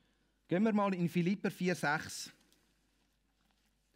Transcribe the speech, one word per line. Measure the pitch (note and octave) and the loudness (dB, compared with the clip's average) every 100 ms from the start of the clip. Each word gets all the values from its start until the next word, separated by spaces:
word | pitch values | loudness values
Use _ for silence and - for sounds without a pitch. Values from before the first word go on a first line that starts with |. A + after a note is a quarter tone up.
| _ _ _ _ - | _ _ _ _ -2
Gehen | E3+ | 2
wir | A3 | 4
mal | G#3 G3+ | 4 2
in | F#3 E3+ | 2 0
Philipper | F3+ E3+ G3+ G#3 | 2 0 0 -2
vier | - F3+ | -2 -2
sechs. | F3 C#3+ D3+ - - - - _ _ _ _ _ _ _ _ _ _ _ _ _ _ _ | -2 -2 -2 -4 -10 -14 -16 _ _ _ _ _ _ _ _ _ _ _ _ _ _ _